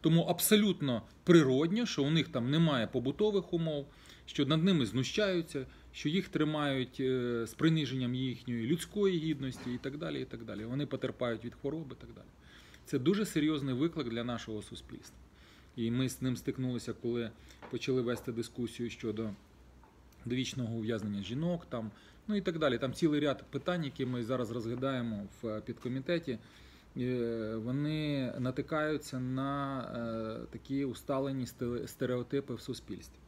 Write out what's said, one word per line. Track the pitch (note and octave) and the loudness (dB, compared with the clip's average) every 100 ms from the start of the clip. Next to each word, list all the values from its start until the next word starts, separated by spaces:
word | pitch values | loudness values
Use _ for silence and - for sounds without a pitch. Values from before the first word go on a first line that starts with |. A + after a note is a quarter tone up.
Тому | D#3+ E3 | 6 4
абсолютно | D#3+ E3+ - G#3+ G#3 F3 C#3 A#2 - - | 4 0 6 6 6 0 0 -2 -4 -6
природньо, | - E3+ C3+ C3 E3 G#3+ A#3+ | 8 10 10 6 4 2 0
що | - | 2
у | C#3+ | 4
них | D#3+ - | 4 2
там | B2+ A#2+ | 0 2
немає | D3+ E3 C3+ G#2+ | 4 6 4 2
побутових | C3 B2+ C#3 G#3+ G3 F3+ | 0 0 2 2 2 0
умов, | E3+ E3 D3 C#3 - - - - | -2 0 -2 -6 -16 -20 -20 -8
що | - C#3 | 0 4
над | D#3 | 4
ними | F3+ E3+ A2+ | 4 4 2
знущаються, | A#2 B2+ - G#3 F3+ E3 C#3+ C3 - - | 0 0 2 2 2 -2 -6 -8 -14 -18
що | - D3 | -6 0
їх | F#3 F#3 | 0 0
тримають, | - D#3 D3+ C#3+ C3+ B2+ - | 0 2 2 2 0 -2 0
е, | C3 B2+ A#2+ A#2 A2+ | 0 2 2 0 -2
з | |
приниженням | - D#3+ D#3+ C3+ C3 B2 B2+ | 2 4 4 2 0 0 0
їхньої | C3 A#2+ - A#2 A2+ | -2 -4 -4 -2 2
людської | E3 - G#3 G3 F3 | 0 0 2 4 4
гідності | D#3+ D3 C3+ B2+ B2+ | 0 -2 -2 -6 -6
і | B2 | -4
так | C3+ D3 | -6 -6
далі, | D#3+ C#3+ | -4 -4
і | B2+ | -6
так | A#2 | -8
далі. | A2+ G2+ A2+ | -8 -6 -4
Вони | C3 C#3+ | -2 -2
потерпають | C3+ B2 G#2 B2 A2 A#2 | -2 -2 0 -2 -2 -6
від | - | -6
хвороб | C#3 D#3 C#3+ | -4 -4 -8
і | - | -12
так | - | -14
далі. | - - - - - - - - | -18 -20 -20 -20 -20 -20 -20 -2
Це | C#3+ | 2
дуже | C3 G3+ G3+ | 4 4 2
серйозний | D#3+ D3+ D3+ C3+ B2+ | 2 2 2 0 2
виклик | E3 E3 A#2+ | 0 0 -4
для | A2+ | -2
нашого | A#2+ A#2 - G#2+ | -2 -4 -6 -8
суспільства. | G#2+ - - - - - - - - - - - | -8 -14 -14 -16 -16 -20 -20 -20 -20 -20 -16 -4
І | A#2 | 0
ми | A#2+ C3 | 2 0
з | - | 0
ним | C3 A#2+ | -2 0
стикнулися, | - C3 B2+ A#2+ - | -2 -2 -2 -2 -6
коли | A2 A#2 A#2+ A2+ - - - - | -4 -2 -2 -2 -8 -20 -18 -8
почали | B2 - C3 | -4 0 2
вести | A#2 A#2 - | 2 -2 -4
дискусію | A#2 A2 - A#2 - A#2+ | -4 -4 -4 -4 -2 -6
щодо | - A#2 G#2+ A2 G2 - - - - - - - - A#2+ | -4 -4 -2 -4 -6 -16 -20 -20 -20 -20 -20 -20 -12 -4
довічного | B2+ B2+ C3+ A#2 A2+ | -2 -2 -2 -2 -2
ув'язнення | A2 A2+ G#2 G2+ | -2 -2 -2 -4
жінок, | F#2 B2+ E3+ E3+ - | -4 -2 -2 -2 -4
там, | A#2+ A2 - - - - | -6 -6 -10 -20 -14 -2
ну | G#3 | 0
і | |
так | F#3 E3 | 0 2
далі. | D3+ A#2 | 2 4
Там | C3+ | 0
цілий | - E3 D3 | 2 4 4
ряд | D3 B2+ - | 2 0 -4
питань, | B2 - F3+ | -4 -2 -2
які | C#3+ - B2+ | -2 -2 -2
ми | B2 | -2
зараз | A2+ B2+ A2+ | 0 0 0
розглядаємо | A#2 A2 B2 C3+ C3 A#2+ G#2 G2 - | -4 -4 -2 0 0 -2 -4 -6 -8
в, | A2+ | -6
е, | G#2+ | -6
підкомітеті. | G#2 - - C3 C3 E3+ E3 A2+ - - - - - - | -6 -8 -4 -4 0 -2 0 -6 -8 -20 -20 -20 -12 -4
Е, | B2 B2 A#2 A2+ G#2+ A2+ | -2 0 0 -2 -4 -4
вони | A2+ C3+ D3 D#3 D3+ C#3+ B2+ - | -2 -2 0 0 0 0 -2 -2
натикаються | B2+ C3 - D#3 D3+ D3+ - C3 | -2 -2 -2 0 0 -2 -4 -4
на, | B2+ C3 C#3 C#3+ C#3 C3+ | -2 -2 -2 -2 -4 -4
е, | - A#2+ A#2 A2+ A2 A2+ A#2 | -6 -6 -4 -4 -4 -6 -10
такі | A#2 - C#3 C#3 | -14 -4 -2 -2
усталені | A2+ - C3+ C#3 C3+ A#2+ | -4 -2 -2 0 -2 -4
сте-, | - A#2+ A#2+ - | -4 -2 -2 -6
стереотипи | - B2 B2 A#2+ C#3 C#3 | -2 0 0 0 -4 -2
в | A#2 | -8
суспільстві. | - A#2 - - - - | -6 -10 -8 -12 -12 -20